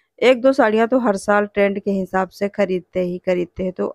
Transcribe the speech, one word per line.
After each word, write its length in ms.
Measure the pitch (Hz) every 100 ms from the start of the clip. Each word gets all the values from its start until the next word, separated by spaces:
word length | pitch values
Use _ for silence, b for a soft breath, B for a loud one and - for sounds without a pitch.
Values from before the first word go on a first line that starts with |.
| _ _
एक 200 | 240 254
दो 120 | 262
साड़ियाँ 340 | 269 220 220 226
तो 120 | 254
हर 180 | 233 196
साल 280 | - 208 208
ट्रेंड 320 | 202 202 202
के 120 | 202
हिसाब 380 | 196 185 190 190
से 180 | - 202
खरीदते 520 | - 190 185 - 185
ही 160 | 180 180
खरीदते 440 | - 180 170 -
हैं। 100 | 185
तो 140 | 185 202